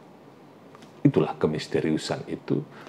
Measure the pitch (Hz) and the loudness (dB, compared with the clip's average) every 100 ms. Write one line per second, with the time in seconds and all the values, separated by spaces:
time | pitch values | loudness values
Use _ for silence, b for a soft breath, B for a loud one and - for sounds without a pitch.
0 | - - - - - - - - - - | -20 -20 -20 -20 -20 -20 -20 -20 -20 2
1 | 143 85 - - 80 76 - - 80 78 | 4 4 2 2 0 0 -2 0 0 0
2 | - 73 - 80 - - - B | -2 -6 -6 -8 -2 -2 -4 B